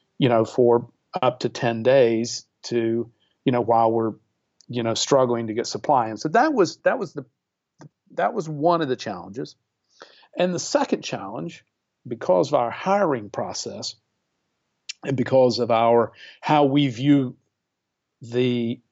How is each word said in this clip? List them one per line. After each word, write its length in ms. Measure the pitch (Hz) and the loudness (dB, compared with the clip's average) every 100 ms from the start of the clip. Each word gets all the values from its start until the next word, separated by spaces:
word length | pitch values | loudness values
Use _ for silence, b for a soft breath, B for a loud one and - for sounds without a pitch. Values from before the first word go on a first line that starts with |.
| _ _ | _ _
you 100 | 127 | 2
know, 160 | 117 110 | 2 2
for 440 | - 120 120 120 _ _ - | 2 4 4 0 _ _ -2
up 200 | 127 - | -2 -2
to 100 | 120 | -6
ten 320 | - 120 113 | -4 -4 -2
days 640 | 113 139 117 113 117 - - _ - | 2 4 4 2 -2 -8 -14 _ -4
to, 440 | 120 113 113 117 _ _ _ | -2 0 -2 -4 _ _ _
you 80 | - | 2
know, 100 | 123 | 2
while 300 | 113 113 113 | 4 4 6
we're, 220 | 113 110 107 _ _ _ _ _ | 4 0 -4 _ _ _ _ _
you 160 | 123 | -4
know, 100 | 113 | -2
struggling 540 | 110 - 139 127 117 113 | -2 2 4 4 0 -2
to 80 | 110 | -4
get 100 | 113 | -6
supply. 440 | - - 139 110 | -6 0 0 0
And 100 | 107 | -4
so 100 | 151 | -2
that 240 | 160 320 | 0 2
was, 240 | 269 170 - | 2 0 0
that 160 | 180 220 | -2 -2
was 140 | 190 | -6
the, 120 | - - _ _ _ _ _ - _ _ | -12 -16 _ _ _ _ _ -20 _ _
that 240 | - 190 233 | -4 -4 -4
was 120 | 160 | -8
one 340 | 151 160 170 | -4 0 0
of 80 | 147 | -2
the 60 | 123 | -4
challenges. 600 | - 92 90 107 147 - _ _ _ b b b b - | -6 -12 -12 -14 -14 -16 _ _ _ b b b b -4
And 160 | 180 | -2
the 60 | 175 | -2
second 440 | - 294 269 - | -2 -2 0 -4
challenge, 640 | - - 98 120 170 - _ _ _ _ 123 | -6 -10 -10 -10 -12 -14 _ _ _ _ -12
because 420 | 117 - 185 135 | -8 0 2 2
of 40 | |
our 160 | 139 117 | 0 -2
hiring 640 | 104 185 202 185 127 104 | -4 -2 0 0 -2 -6
process 640 | - 120 - - 101 123 - _ _ _ _ _ _ _ _ - - | -10 -8 -8 -10 -10 -12 -14 _ _ _ _ _ _ _ _ -20 -12
and 140 | - 131 | -6 -4
because 400 | 117 131 127 113 | 0 4 4 2
of 140 | 117 | 0
our, 400 | 113 117 117 113 B B B | 2 4 4 2 B B B
how 240 | - 151 143 | 0 2 4
we 220 | 143 139 | 2 0
view 460 | 113 139 143 127 - _ _ _ _ _ _ _ _ | -2 2 4 2 -6 _ _ _ _ _ _ _ _
the, 580 | 117 120 127 123 117 120 _ | -8 -2 0 0 -4 -6 _